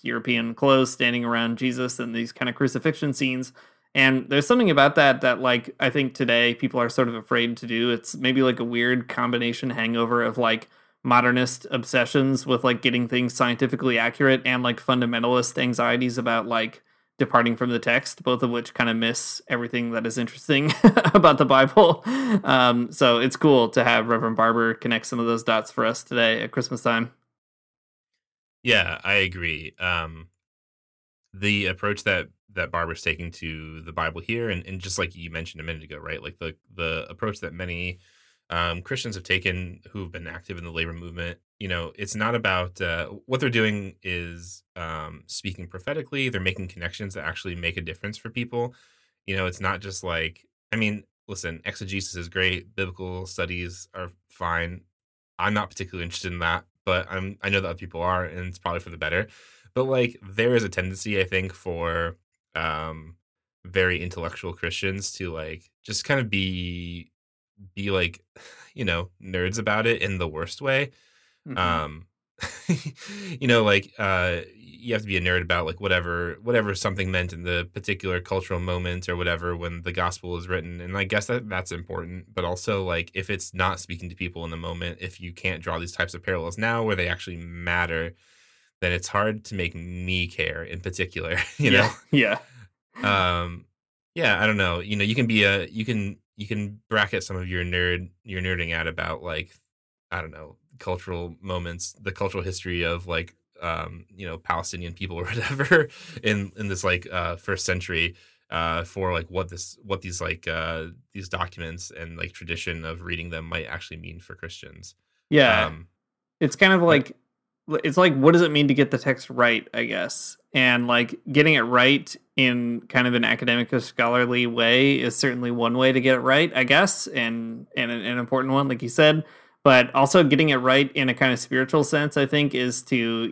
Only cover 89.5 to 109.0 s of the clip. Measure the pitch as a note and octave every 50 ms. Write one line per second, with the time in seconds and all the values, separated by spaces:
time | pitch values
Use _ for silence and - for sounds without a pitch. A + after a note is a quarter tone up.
89.5 | G#2+ F#2+ F2 E2 - E2+ E2+ F2+ F2+ F2+ F2+ F2+ F#2 F#2 F2 E2+ - - D#2 D#2+
90.5 | D#2 E2 E2 - E2+ F2 F2+ F#2+ F2+ - F2+ F2+ - D#2+ E2 E2 F2 - - -
91.5 | - - C#3+ A#2+ F#2+ G2 G#2+ A2 - - - - - C#3 A2+ G2+ G#2 - - _
92.5 | - A#2+ G#2 - _ _ _ _ _ - - G2+ G2+ G2 F#2 F2+ F2 F2 F2 F2
93.5 | E2+ F2+ - _ _ _ _ _ _ _ _ _ - E3+ D#3+ A2+ G2+ F2 G#2+ G#2+
94.5 | G#2+ G2+ F#2+ F2 E2+ F2 F2 G#2 G#2+ G2+ G2+ G#2+ A2+ C#3 B2 A2+ A2 G#2+ G2+ G2
95.5 | G2 G2 E2+ - F2 A2 G#2+ B2 A#2 G#2+ G2 G2+ - _ _ _ _ - G2+ G2+
96.5 | A2 G#2 G#2 G2+ G#2 G#2+ _ - A2+ G#2+ G2+ G2 - F#2 - - G2 F2+ F#2 F2+
97.5 | F#2 F2+ F2 F2 F2+ F2+ F2+ F2+ F2 F2 F2+ F2+ _ _ _ A2+ F#2 F2+ F2+ F#2
98.5 | F#2 F2 E2+ E2 E2 E2 E2 E2 E2 - E2 E2+ D#2+ A1+ E2 F2 D#2+ D#2+ - -
99.5 | - - _ _ _ _ _ _ _ _ _ - F2 F2+ D#2+ D#2+ D2 D2+ D#2 D#2
100.5 | - _ _ _ _ B2+ - F#2+ F#2 F2+ - F#2 F2+ E2+ F2 F2 E2 - F#2 F#2+
101.5 | F2+ F2+ F2 E2+ E2+ F2+ - - - _ G2+ G2 F#2+ - G2+ F#2+ - F#2+ F2+ F#2+
102.5 | F2+ - - F2+ F2 E2+ E2+ E2+ E2+ F2 F2+ F2+ E2+ E2 E2+ F2 _ _ _ _
103.5 | _ - E2+ E2+ E2 E2 D#2+ E2+ F2 F2 - _ G2+ F2+ G2 E2+ E2 E2 _ -
104.5 | F2 E2 E2 - - F2 F2 E2+ E2 - F#2+ F2+ F2 E2+ F2 F2+ G#2+ A#2 A2 -
105.5 | C3+ C3+ C#3+ B2+ F3+ D#3+ D3 D3+ - - - - - - - G#2+ G#2 G2+ G2 G2
106.5 | - A2 G#2 G2 F#2+ F2+ - F#2 F2+ F2 E2+ D#2 F2+ F2+ E2+ E2+ E2+ E2 - -
107.5 | G2 F#2+ - - F#2 F2+ F2+ - F2 E2 E2+ E2+ F2+ _ _ _ _ _ _ -
108.5 | - E2 E2 E2 D#2+ E2+ F2 F2+ - G2